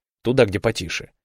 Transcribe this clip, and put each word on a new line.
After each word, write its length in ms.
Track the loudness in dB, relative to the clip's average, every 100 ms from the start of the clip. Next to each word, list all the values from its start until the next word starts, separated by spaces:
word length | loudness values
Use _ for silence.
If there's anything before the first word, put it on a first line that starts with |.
| _ _
туда, 220 | -2 2 2
где 140 | 2
потише. 520 | -2 -2 -6 -10 -12 _